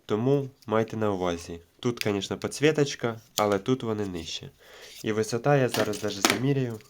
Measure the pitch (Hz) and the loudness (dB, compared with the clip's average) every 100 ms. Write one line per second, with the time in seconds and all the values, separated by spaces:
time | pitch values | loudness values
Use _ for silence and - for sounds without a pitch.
0 | - 107 123 143 135 - - 107 110 110 | -4 0 2 2 0 -10 0 0 2 0
1 | 107 95 90 85 - 85 - - 123 120 | 0 2 0 -2 -6 -14 -14 -4 -4 -2
2 | 110 101 95 95 101 - 147 151 143 - | 0 -2 -2 -6 -6 0 2 4 0 0
3 | 117 113 - - 104 101 98 131 113 107 | -4 -4 -8 0 2 2 2 0 0 -4
4 | 101 87 80 - 92 - - - - - | -4 -6 -8 -10 -12 -20 -20 -20 -20 -8
5 | - 107 110 117 143 143 123 113 107 101 | -2 0 0 0 4 4 4 2 0 0
6 | 104 98 95 101 131 139 123 110 - | -4 0 0 2 2 0 0 -4 -12